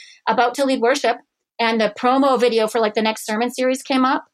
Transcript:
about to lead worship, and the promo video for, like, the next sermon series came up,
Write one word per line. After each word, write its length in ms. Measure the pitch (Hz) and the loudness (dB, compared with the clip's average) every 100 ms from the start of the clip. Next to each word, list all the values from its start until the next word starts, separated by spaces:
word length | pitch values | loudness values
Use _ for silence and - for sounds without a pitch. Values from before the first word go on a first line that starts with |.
| - - - | -20 -8 -2
about 260 | 220 240 247 | 0 0 0
to 100 | 269 | -2
lead 160 | 254 | 0
worship, 360 | 233 285 226 247 - _ _ - | 0 0 -2 -4 -8 _ _ -4
and 200 | 226 226 | -2 0
the 120 | 208 - | -2 0
promo 400 | 247 269 277 240 | 0 2 2 2
video 280 | 240 226 220 | 2 2 0
for, 120 | 240 | 0
like, 140 | 214 | -2
the 80 | 220 | 0
next 240 | 220 220 - | -2 -2 -4
sermon 240 | 214 247 | -4 -4
series 300 | 247 254 262 | -2 -2 -2
came 220 | - 262 262 | -2 0 0
up, 200 | 302 - | -2 -6